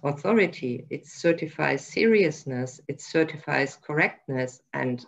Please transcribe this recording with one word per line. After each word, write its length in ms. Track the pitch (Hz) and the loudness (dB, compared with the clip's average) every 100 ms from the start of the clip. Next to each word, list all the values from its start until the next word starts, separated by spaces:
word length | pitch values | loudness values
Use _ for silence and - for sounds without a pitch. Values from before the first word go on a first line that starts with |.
authority. 840 | 143 147 185 226 180 - 127 120 - | -6 -2 2 2 2 0 -6 -6 -8
It 160 | - - | -12 -12
certifies 800 | - 170 170 160 - 147 139 - | 0 2 2 -2 -2 0 0 -4
seriousness, 920 | - 226 220 170 151 - 127 127 - - | 2 4 6 4 0 -6 -6 -6 -10 -12
it 120 | 147 | -12
certifies 760 | - 160 160 156 151 139 139 - | -2 0 0 -2 -2 0 -2 -4
correctness, 840 | - 151 196 - - 131 127 - _ | -4 0 0 -2 -6 -4 -4 -8 _
and 320 | 139 127 123 | -4 -4 -4